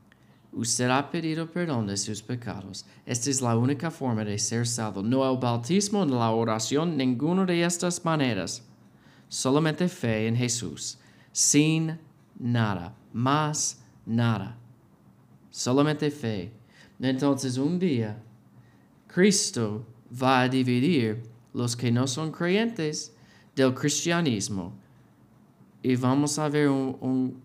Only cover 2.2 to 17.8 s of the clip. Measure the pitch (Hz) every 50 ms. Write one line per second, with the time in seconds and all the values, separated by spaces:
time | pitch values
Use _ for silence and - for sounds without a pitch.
2.2 | - - 123 120 120 104 85 95 98 - - - - - - - - - 120 120
3.2 | - 143 131 117 123 120 117 117 120 131 147 - 170 165 156 - 139 123 113 107
4.2 | 110 104 101 101 - - 117 117 120 120 117 123 110 107 95 98 98 113 131 135
5.2 | 135 131 131 127 127 120 117 117 117 127 175 202 202 - 214 202 185 143 127 120
6.2 | 117 113 113 113 117 113 110 113 113 - 131 147 165 175 160 135 131 127 123 120
7.2 | 143 160 180 190 190 180 175 170 170 175 175 - 185 175 175 - - 165 160 151
8.2 | 135 127 110 92 85 - - - - - - - - - - - - - - -
9.2 | - - - - - 131 135 151 160 - 151 - 180 180 - - - 117 110 110
10.2 | 110 113 113 120 123 123 - - - 85 - - - - - - - - - -
11.2 | - _ - - - - - 147 151 160 160 160 160 160 160 165 - - - _
12.2 | _ _ - - - 120 120 120 113 107 98 87 85 85 - - - - - 110
13.2 | 123 131 143 151 156 147 151 151 - - - - - - - - - - 113 117
14.2 | 120 117 110 98 92 - - - - - - _ _ _ _ _ _ - - _
15.2 | _ _ - - - - - - - 123 127 139 147 151 151 151 156 147 147 -
16.2 | - 113 107 95 87 - - - - _ - - - - _ - 127 131 131 131
17.2 | 147 143 139 127 131 131 123 127 139 151 180 175